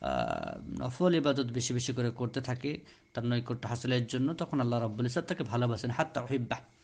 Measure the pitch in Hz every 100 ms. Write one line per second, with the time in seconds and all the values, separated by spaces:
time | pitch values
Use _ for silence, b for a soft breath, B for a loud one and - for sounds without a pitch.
0 | 65 65 57 50 50 - - 50 127 127
1 | 180 165 143 135 123 123 120 123 123 127
2 | 120 117 123 135 131 123 143 151 B B
3 | B - 117 120 120 120 - 120 127 127
4 | 117 127 135 165 170 147 120 120 117 107
5 | 123 170 165 180 113 120 120 113 123 120
6 | 156 - 123 135 117 - - _